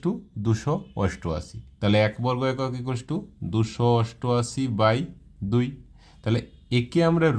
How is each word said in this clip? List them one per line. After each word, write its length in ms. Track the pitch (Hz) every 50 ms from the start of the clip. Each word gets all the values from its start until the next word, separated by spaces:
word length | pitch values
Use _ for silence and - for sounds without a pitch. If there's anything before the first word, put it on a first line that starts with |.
| -
to 60 | 170 220 240 - - - 113
দুশো 360 | 101 113 113 110 - 143 151 190 - - -
অষ্টআশি। 600 | - 101 92 - - - 85 80 80 80 - - 113 - - - -
তাহলে 180 | - 101 104 107
এক 160 | 107 107 107 -
বর্গ 220 | 117 123 123 123 131
একক 300 | 131 127 131 135 131 123 127
equals 220 | 120 131 127 117 113 -
to 80 | 151 180 - - - - -
দুশো 420 | 87 85 110 113 110 - - 120 120 120 117
অষ্টআশি 640 | 113 113 - - - 123 120 120 120 120 - - 135 127 110 98
by 180 | 110 110 113 123 175 165 - - - - - - 101
দুই। 220 | 98 110 120 123 - - - - - - - - - - - -
তাহলে 180 | 104 110 120 - - - - - -
একে 300 | 120 123 120 120 - 170 170
আমরা 240 | 165 165 170 165 160 135